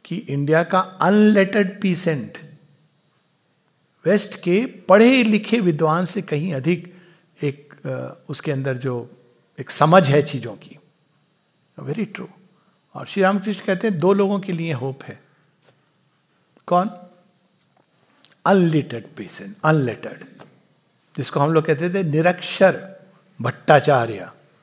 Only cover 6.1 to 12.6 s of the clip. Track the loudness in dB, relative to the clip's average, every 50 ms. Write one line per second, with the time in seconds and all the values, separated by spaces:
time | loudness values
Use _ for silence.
6.1 | -6 -8 -8 -6 -6 -6 -4 -6 -6 -4 -2 -2 -2 -2 -4 -12 -20 -20 -20 _
7.1 | _ _ _ _ _ -8 -6 -6 -6 -8 -14 -20 -20 -14 -12 -10 -10 -10 -10 -12
8.1 | -14 -16 _ -14 -14 -10 -8 -6 -6 -4 -4 -6 -6 -6 -6 -6 -6 -8 -10 -14
9.1 | -18 _ _ _ _ _ _ _ _ -16 -14 -8 -2 0 2 4 6 6 6 4
10.1 | 4 2 2 0 -4 -10 -10 -12 -14 -16 -20 -20 -20 -20 _ _ _ _ _ _
11.1 | _ _ _ _ _ _ _ _ _ _ _ _ _ -14 -10 -8 -6 -6 -8 -8
12.1 | -10 -14 -16 -16 -20 _ _ _ _ _